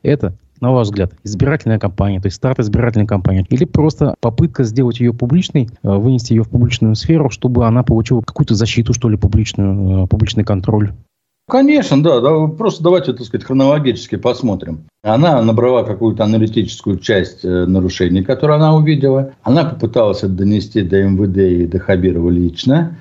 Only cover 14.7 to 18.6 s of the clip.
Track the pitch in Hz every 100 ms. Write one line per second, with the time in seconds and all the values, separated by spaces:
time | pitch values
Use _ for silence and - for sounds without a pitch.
14.7 | 78 - _ 107 135 170 139 113 113 123
15.7 | 127 113 101 113 107 107 110 107 110 98
16.7 | - - 98 - 104 90 - 90 90 90
17.7 | 92 90 - 92 92 95 131 151 151